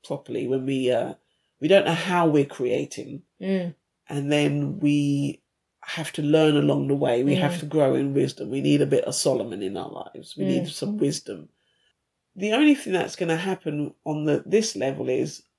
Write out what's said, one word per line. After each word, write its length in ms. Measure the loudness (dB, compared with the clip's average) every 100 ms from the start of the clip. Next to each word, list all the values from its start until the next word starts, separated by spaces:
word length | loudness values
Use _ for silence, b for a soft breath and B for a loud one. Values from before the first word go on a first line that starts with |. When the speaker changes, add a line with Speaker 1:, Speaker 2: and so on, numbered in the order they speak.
Speaker 1:
properly 420 | -10 -10 -6 -6 -2
when 180 | -2 -2
we, 240 | -2 0
uh, 240 | 0 -2 -8 _ _ _ -2
we 80 | 4
don't 180 | 6 4
know 80 |
how 320 | 0 0 2 4
we're 180 | 4
creating. 800 | 2 -2 -2 -2 -4 -10 -12 -12 -16 -8
Speaker 2:
Mm. 340 | -2 -2 -4 -10 _ _ -8
Speaker 1:
And 220 | -4 0
then 480 | 2 2 0 -4 -2
we 600 | 2 2 2 0 -2 -6 _ _ _ _
have 300 | -12 -8 -8
to 100 | -4
learn 340 | 2 4 6 4
along 320 | 4 2 0
the 60 | 0
way. 260 | 2 2
We 140 | 2 2
have 160 | 0
Speaker 2:
Mm. 60 | -2
Speaker 1:
to 60 | -2
grow 280 | 2 2
in 180 | 2 0
wisdom. 380 | 0 -2 -4 -6
We 100 | -2
need 220 | 2 4
a 40 | 4
bit 180 | 2
of 100 | 0
Solomon 480 | 0 0 0 -2 -6
in 140 | -6 -6
our 120 | -10
lives. 460 | -12 -14 -16 -14 -4
We 80 |
need 200 | -2 0
Speaker 2:
Mm. 60 | -2
Speaker 1:
some 280 | -6 -6 -2
wisdom. 500 | -2 -2 -8 -14 -16 _ _ _ _ _ _ _ _ -6
The 160 | 0
only 220 | 4 4 4
thing 160 | 2
that's 240 | -2 -2 -4
gonna 200 | -2 0
happen 580 | -2 -4 -4 -6 -6 -8
on 200 | -8 -2
the, 180 | 0 0 2
this 300 | 0 2 -2
level 320 | -4 -4 -2
is, 340 | -2 -2 -8 _